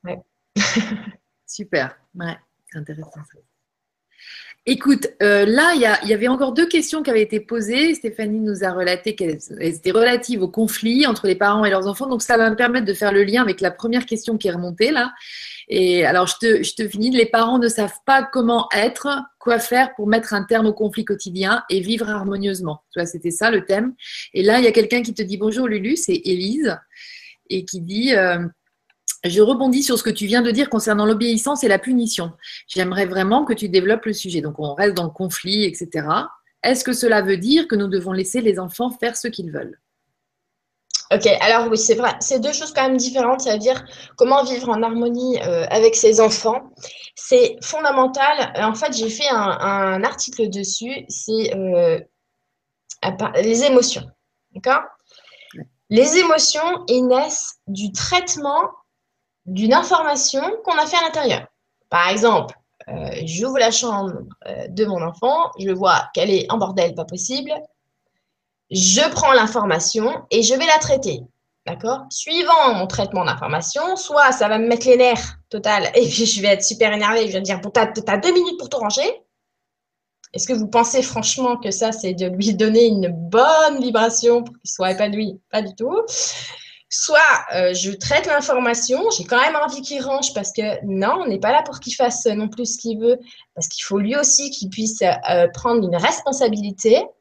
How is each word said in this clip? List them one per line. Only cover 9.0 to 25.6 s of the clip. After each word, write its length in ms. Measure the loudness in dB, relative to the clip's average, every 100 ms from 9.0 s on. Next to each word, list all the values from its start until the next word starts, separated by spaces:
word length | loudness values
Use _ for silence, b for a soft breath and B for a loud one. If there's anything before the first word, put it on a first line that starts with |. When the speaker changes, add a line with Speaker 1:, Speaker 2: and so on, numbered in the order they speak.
| -4
Speaker 2:
qu'elles, 260 | -4 -4 -4 -10 -6
elles 160 | -6 -2
étaient 160 | 0
relatives 500 | 4 4 2 -2 -4
au 60 | -2
conflit 580 | 0 -2 0 0 2 2
entre 220 | 2 0
les 80 | 2
parents 300 | 2 2 2
et 40 |
leurs 160 | 2 -2
enfants. 220 | -6 -4
Donc, 140 | -4
ça 160 | 2 4
va 120 | 4
me 60 | 2
permettre 300 | 0 0 -2
de 80 |
faire 180 | 0 2
le 140 | 2 4
lien 160 | 2
avec 180 | 2 0
la 120 | -2
première 340 | -2 -2 -2 -2
question 320 | -6 -4 -2
qui 100 | -2
est 40 |
remontée, 400 | -4 -8 0 2
là. 200 | 2 -2 B B B B B -4
Et 380 | 0 2 4 4
alors, 220 | 2 0
je 80 | 0
te, 240 | 2 2
je 120 | 0 -6
te 120 | -6
finis. 220 | -2 0
Les 140 | 2 2
parents 340 | 2 2 2
ne 80 | 2
savent 320 | 0 -4 -4 2
pas 180 | 2
comment 460 | 2 0 2 2 0
être, 360 | 0 0 -2 -4 -6 -8 _
quoi 220 | 0 0
faire 340 | 2 0 0 0
pour 120 | 0
mettre 260 | 0 0
un 120 | -4 0
terme 220 | 2 2
au 60 |
conflit 300 | 2 -2 -2
quotidien 600 | -4 -6 -6 -4 0 0 0
et 120 | -4
vivre 280 | -2 -2 -2
harmonieusement. 720 | -4 -4 -2 -4 -4 -6 -8 _
Tu 80 | -6
vois, 40 | -6
c'était 260 | -6 -6
ça, 200 | -2 0
le 140 | -2 0
thème. 280 | -2 -2 -8 B B B
Et 100 | 0
là, 160 | 2 4
il 40 |
y 40 | 4
a 40 |
quelqu'un 300 | 4 2 0
qui 120 | -2
te 100 | -6
dit : « 120 | -6 -2
Bonjour, 300 | -2 0